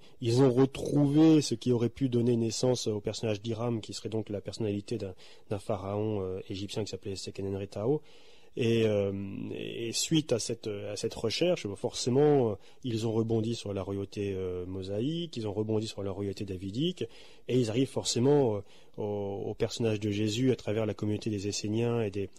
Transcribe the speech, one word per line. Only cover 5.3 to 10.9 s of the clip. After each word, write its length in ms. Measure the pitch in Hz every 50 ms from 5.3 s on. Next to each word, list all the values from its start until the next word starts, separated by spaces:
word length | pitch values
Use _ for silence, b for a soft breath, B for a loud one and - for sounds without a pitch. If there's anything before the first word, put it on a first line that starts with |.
| B B B -
d'un 120 | 110 98
pharaon, 640 | - - 113 92 92 98 101 104 107 110 107 101 95
euh, 180 | 92 92 95 - -
égyptien 340 | 101 92 101 98 - 113 104
qui 80 | -
s'appelait 240 | - 92 - 104 98
Sekhenen 420 | 92 - - 101 - 98 98 98
Retao. 460 | 98 101 98 - 98 104 120 147 151 b b b b b b b b b b - -
Et, 280 | 123 113 117 113 113
euh, 260 | 110 107 101 101 98 98 98 98 98 101 101 107 104 104
et 400 | - 110 110 110 110 117 113 110
suite 400 | - - - 160 156 147 - 123
à 60 | 110
cette, 280 | - - 117 - -
à 300 | 113 104 101 104 101